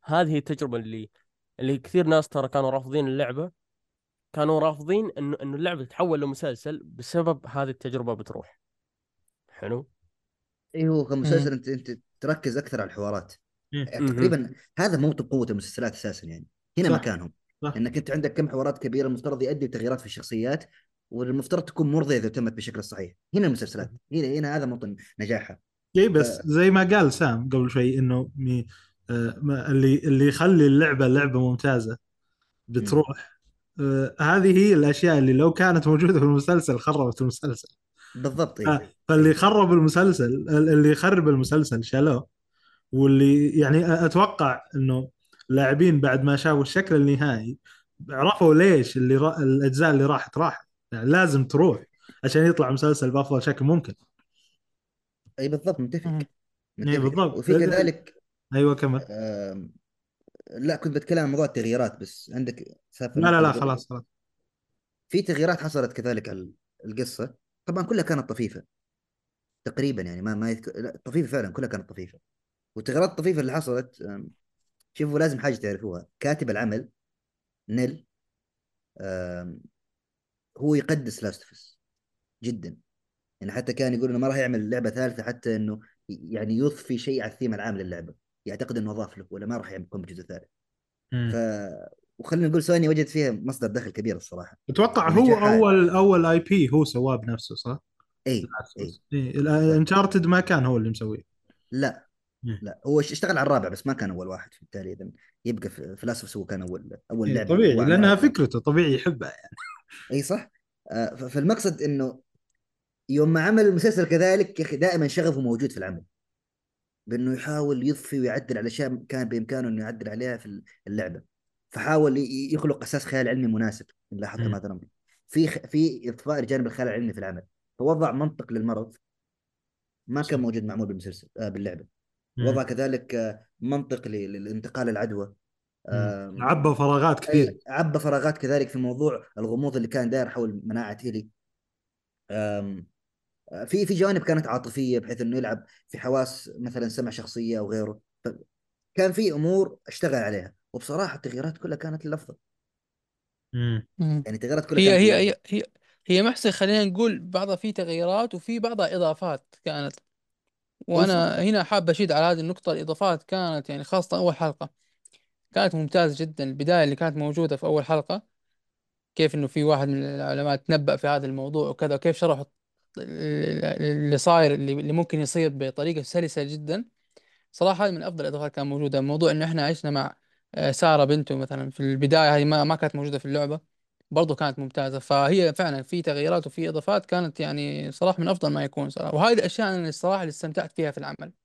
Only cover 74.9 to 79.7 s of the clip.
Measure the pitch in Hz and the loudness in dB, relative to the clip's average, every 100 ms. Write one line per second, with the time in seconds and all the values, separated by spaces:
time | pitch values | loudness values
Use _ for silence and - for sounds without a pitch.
74.9 | - 151 147 160 131 139 117 104 98 107 | -6 -2 0 0 0 -4 -4 -6 -6 -8
75.9 | 87 - - 143 151 120 104 113 110 127 | -10 -14 -6 -4 -2 -4 -4 -4 -4 -8
76.9 | _ _ _ _ _ _ _ - 117 127 | _ _ _ _ _ _ _ -6 -2 -2
77.9 | 156 _ _ _ _ _ _ _ _ _ | -6 _ _ _ _ _ _ _ _ _
78.9 | - 98 92 90 87 90 - - | -14 -10 -8 -8 -10 -12 -16 -20